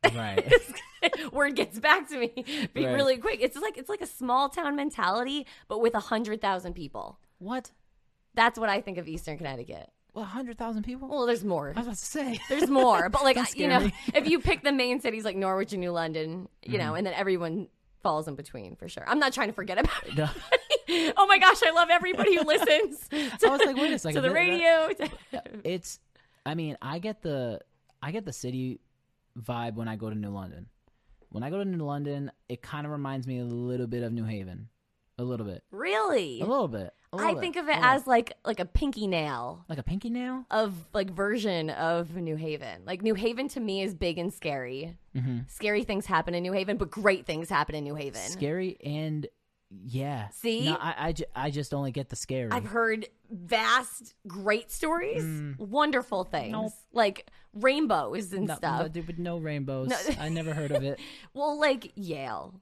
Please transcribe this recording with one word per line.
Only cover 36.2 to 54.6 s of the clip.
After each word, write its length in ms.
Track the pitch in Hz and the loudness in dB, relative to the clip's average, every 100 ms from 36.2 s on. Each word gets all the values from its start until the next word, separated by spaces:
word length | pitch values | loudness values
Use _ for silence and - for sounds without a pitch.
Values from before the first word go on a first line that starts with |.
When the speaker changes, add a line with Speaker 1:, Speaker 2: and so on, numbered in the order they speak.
| 170 120 | 0 -4
Speaker 1:
A 60 | 180 | -2
little 220 | 269 190 | 0 0
bit. 260 | 110 92 - _ | -2 -8 -12 _
A 40 | 131 | -2
little 160 | 320 | 0
Speaker 2:
I 20 | |
Speaker 1:
bit. 80 | 330 | 0
Speaker 2:
think 140 | 359 339 | -2 -4
of 120 | 302 | 0
Speaker 1:
A 40 | |
Speaker 2:
it 40 | 294 | 4
Speaker 1:
little. 120 | 247 | 6
Speaker 2:
as, 160 | 269 254 | 4 4
like, 260 | 240 240 - - | 2 2 -6 -6
like 140 | 214 | -4
a 60 | 180 | 0
pinky 420 | - 277 214 208 | 0 0 -2 0
nail 580 | 175 151 127 120 165 175 | 0 0 -4 -6 -10 -10
Speaker 1:
Like 120 | 156 | -8
a 40 | |
pinky 280 | - 185 233 | -4 -4 -4
nail? 340 | 240 247 254 247 | -4 -4 -6 -2
Speaker 2:
of, 240 | 214 220 180 165 | 0 0 -2 -6
like, 160 | 208 196 | -4 -2
version 640 | 175 196 233 214 175 156 | 0 0 0 0 0 -2
of 440 | - 165 170 170 165 | -2 0 0 -2 -4
New 200 | 170 156 | -4 -4
Haven. 480 | 160 151 131 85 95 | -4 -6 -8 -12 -8
Like, 160 | 180 | -2
New 140 | 214 208 | 0 2
Haven 320 | 226 233 277 | 0 -2 -4
to 100 | - | -4
me 220 | 226 196 | -4 -2
is 140 | 190 175 | -2 -2
big 240 | 180 170 | -2 -2
and 120 | 175 | -4
scary. 640 | - 160 139 127 131 160 170 _ 135 | -4 -6 -4 -6 -8 -10 -14 _ -6
Speaker 1:
Mm-hmm. 240 | 123 123 123 | -2 -4 -6
Speaker 2:
Scary 360 | - 208 208 | -6 0 0
things 220 | 226 202 - | 0 -4 2
happen 300 | 180 165 175 | 0 2 -2
in 80 | |
New 100 | 180 | 0
Haven, 240 | 196 190 196 | -2 0 -2
but 140 | 175 | -2
great 340 | - 208 190 - | -2 0 0 -2
things 240 | 156 165 | -6 -2
happen 240 | 165 151 156 | -2 0 -4
in 80 | 143 | -6
New 100 | 151 | -6
Haven. 260 | 139 - | -8 -8
Speaker 1:
Scary 560 | 90 - 143 170 185 - | -10 -4 -2 -2 -4 -6
and, 420 | - 151 156 151 143 _ _ _ _ 98 | -8 -4 -4 -4 -6 _ _ _ _ -18
yeah. 440 | 98 123 139 139 104 | -8 -6 -4 -4 -8
Speaker 2:
See? 360 | - 226 226 - | -4 -2 0 0
Speaker 1:
No, 100 | - | 0
I, 160 | 156 - | -2 -2
I 140 | 156 | -2
ju-, 120 | 160 - 117 | -2 -6 -4
I 140 | 143 | -4
just 240 | 143 143 | -4 -4
only 180 | 143 139 | -4 -4
get 180 | 127 135 | -4 -6
the 60 | 120 | -10
scary. 360 | - 131 120 | -6 -4 -2
Speaker 2:
I've 140 | 247 - | -2 -2
heard 420 | 226 226 220 214 _ _ | 0 0 0 -6 _ _
vast, 840 | 214 175 240 - 247 247 - 240 _ 208 | -14 -2 0 4 2 2 -12 -16 _ -14
great 420 | 180 196 214 | -4 2 2